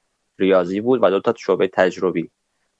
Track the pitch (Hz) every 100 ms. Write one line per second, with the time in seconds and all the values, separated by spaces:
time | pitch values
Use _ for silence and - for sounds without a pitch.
0 | _ _ _ - 95 95 90 95 117 127
1 | 101 98 120 113 - 90 92 - 92 90
2 | 92 85 80 _ _ _ _ _